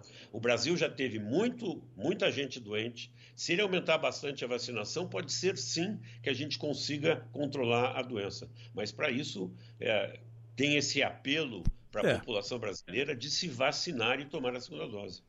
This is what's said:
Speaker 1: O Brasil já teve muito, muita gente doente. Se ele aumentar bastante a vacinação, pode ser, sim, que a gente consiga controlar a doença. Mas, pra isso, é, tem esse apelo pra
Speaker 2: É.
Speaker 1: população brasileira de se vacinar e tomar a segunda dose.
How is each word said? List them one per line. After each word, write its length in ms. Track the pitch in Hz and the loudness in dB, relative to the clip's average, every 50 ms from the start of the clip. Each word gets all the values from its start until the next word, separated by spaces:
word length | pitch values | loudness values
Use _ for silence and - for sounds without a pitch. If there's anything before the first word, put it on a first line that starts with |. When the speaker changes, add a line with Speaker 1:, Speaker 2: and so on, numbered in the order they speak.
| - - - - - - | -8 -16 -18 -18 -16 -12
Speaker 1:
O 80 | - 113 | -8 0
Brasil 380 | 113 120 120 107 135 151 180 | 2 4 4 4 4 2 2
já 120 | 143 156 139 | 2 2 0
teve 300 | 127 131 135 123 110 110 | 0 -2 -2 -2 -2 -2
muito, 640 | 104 104 131 175 233 247 247 - 233 180 151 175 - - - | -2 2 2 4 4 2 0 -2 -4 -4 -4 -4 -10 -14 -10
muita 380 | 92 107 156 208 - 196 160 | -2 0 0 2 4 2 2
gente 300 | 110 131 143 123 - 127 | 2 2 -2 -4 -6 -8
doente. 500 | 113 101 104 104 117 120 117 - - - - - - - - | -6 -4 -2 -2 -2 -2 -4 -8 -12 -14 -16 -20 -20 -18 -10
Se 160 | - - - | -6 0 2
ele 100 | 170 190 | 4 4
aumentar 360 | 214 190 185 175 180 - 160 | 4 4 4 2 4 4 4
bastante 480 | 151 147 127 123 - - 139 135 - 139 | 4 4 2 0 0 -4 -4 -2 -2 -2
a 20 | |
vacinação, 600 | 120 123 120 - 123 120 107 104 - - 156 180 180 | -2 -2 -2 -2 -2 -4 -4 -4 -2 -2 -2 -2 -2
pode 240 | - 185 165 - - | -4 -4 -4 -4 -4
ser, 240 | - 175 185 190 | 0 2 0 0
sim, 420 | - - - - 160 175 208 214 - - - - - - | 0 -2 -2 0 0 0 0 0 -4 -8 -12 -14 -4 -2
que 60 | 143 | 0
a 40 | 131 | 0
gente 240 | 113 151 143 - | 0 0 -4 -4
consiga 720 | - 160 147 131 - - - 147 147 143 165 151 - - - - | -2 -2 -2 -2 -2 -2 -2 -2 2 4 4 4 4 0 -6 -2
controlar 640 | 139 147 139 - 139 120 117 117 120 123 131 135 135 | -2 -2 0 0 2 4 6 6 6 6 4 2 -2
a 20 | |
doença. 480 | 123 120 120 101 101 95 - - - - - - - - - | -2 -2 -2 -2 -2 -2 -4 -6 -10 -12 -14 -16 -18 -8 -6
Mas, 160 | 98 107 107 | -4 -4 -4
pra 220 | - - 151 147 | -2 0 0 0
isso, 420 | 120 135 156 - - 101 92 90 - - - - - - | 2 0 -2 -2 -4 -4 -6 -6 -6 -12 -16 -18 -10 -2
é, 400 | 117 117 110 101 98 - - - - - - - - - - | 0 2 4 4 2 0 -4 -10 -16 -18 -18 -18 -18 -10 0
tem 220 | - 139 147 147 | 2 4 4 4
esse 260 | 147 143 - - 143 123 | 4 2 2 2 2 2
apelo 580 | - - - - 135 143 160 156 131 110 87 82 - - - - - | 2 0 -2 -2 0 0 0 0 -2 -4 0 2 2 2 2 -6 -6
pra 180 | - 104 214 165 | -2 2 2 4
Speaker 2:
É. 80 | 120 117 | 2 2
Speaker 1:
população 380 | - 131 110 101 - - 127 | 0 -2 -2 -2 -2 -2 -4
brasileira 560 | 120 110 104 90 - - - 92 123 143 147 143 | -2 -2 -4 -4 -6 -8 -4 -2 -2 0 0 -2
de 160 | 117 123 147 | -4 -4 -2
se 200 | - - 185 170 | -2 0 -2 -2
vacinar 720 | 123 117 131 147 - - - 180 151 117 110 120 131 139 | 0 2 2 2 2 0 -2 -2 0 0 2 2 2 0
e 40 | 147 | -2
tomar 300 | 143 - 156 127 123 123 | -4 -4 -2 -2 -2 -2
a 60 | 123 | -4
segunda 260 | 123 - - 151 156 | -8 -10 -8 -8 -8
dose. 340 | 135 104 101 101 95 90 - - | -6 -6 -8 -8 -8 -10 -14 -18